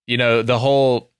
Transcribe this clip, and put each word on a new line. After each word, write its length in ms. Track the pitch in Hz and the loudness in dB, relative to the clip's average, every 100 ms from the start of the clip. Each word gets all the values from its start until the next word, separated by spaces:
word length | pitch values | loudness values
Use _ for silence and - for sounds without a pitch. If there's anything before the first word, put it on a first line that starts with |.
| - | -6
you 80 | 120 | -2
know, 260 | 120 117 | 0 0
the 160 | 113 120 | 0 -2
whole 520 | 135 139 135 120 - | 0 2 0 -2 -6